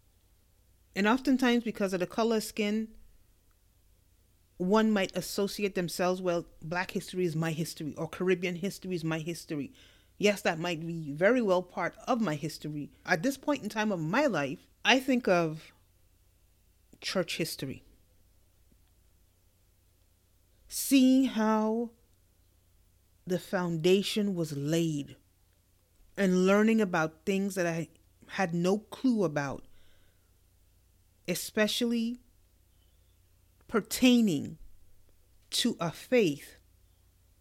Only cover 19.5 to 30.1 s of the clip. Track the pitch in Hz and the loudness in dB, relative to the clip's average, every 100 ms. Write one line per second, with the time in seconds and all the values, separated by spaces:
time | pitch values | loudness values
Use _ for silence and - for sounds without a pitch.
19.5 | _ _ _ _ _ _ _ _ _ _ | _ _ _ _ _ _ _ _ _ _
20.5 | _ - - - 269 254 262 262 220 214 | _ -14 -8 4 6 8 6 4 2 2
21.5 | 220 220 226 233 - _ _ _ _ _ | 2 2 -2 -6 -10 _ _ _ _ _
22.5 | _ _ _ _ _ _ _ - 180 - | _ _ _ _ _ _ _ -6 -6 -4
23.5 | 190 175 165 175 196 190 220 202 180 156 | -4 -2 0 4 4 2 -2 -2 -2 -4
24.5 | 143 143 165 165 147 139 123 _ _ _ | -4 -2 0 0 -2 -6 -14 _ _ _
25.5 | _ _ _ _ _ _ - 196 180 185 | _ _ _ _ _ _ 0 2 4 6
26.5 | 202 220 226 202 175 156 - - 190 196 | 6 6 4 2 0 -2 -4 -4 -2 -2
27.5 | 190 170 165 160 _ _ _ - - 185 | -2 -2 -2 -8 _ _ _ -12 -4 -2
28.5 | 170 175 208 - - 262 220 170 147 139 | 2 2 0 -2 -2 0 2 0 -2 -4
29.5 | 120 - - - - _ | -8 -12 -20 -20 -20 _